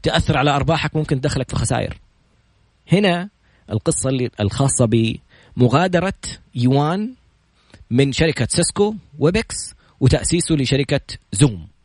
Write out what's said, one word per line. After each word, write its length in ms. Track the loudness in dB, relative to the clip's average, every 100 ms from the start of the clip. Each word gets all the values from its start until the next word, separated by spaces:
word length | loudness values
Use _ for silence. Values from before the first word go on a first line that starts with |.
تأثر 360 | 0 0 2 2
على 120 | 2
أرباحك، 460 | 2 0 0 -2 -4
ممكن 240 | -2 -2
تدخلك 300 | -2 -4 -4
في 60 | -4
خسائر. 420 | -2 -2 -4 -10 _ _ _ _ _ _ _ _ 0
هنا 360 | 2 2 0 -6 _ _ _ _
القصة 380 | -4 -2 -2 -2
اللي 220 | -2 -4 -2
الخاصة 760 | -4 0 -2 2 2 2 0 -4 _ _ -14 0
بمغادرة 580 | 2 4 2 0 -2 -6 -12 -16 _
يوان 600 | -2 2 2 2 -2 -6 -10 _ _ _ _ _ -20 -2
من 220 | 2 2
شركة 340 | 2 0 0 -2
سيسكو 440 | 0 -2 0 -2 -2 -14 -2
ويبكس 560 | 0 0 -4 -10 -12 -18 _ _
وتأسيسه 540 | 2 2 0 -2 0
لشركة 460 | -2 0 -2 0 -4 -4 -20 _
زوم. 340 | 2 2 2 -14 _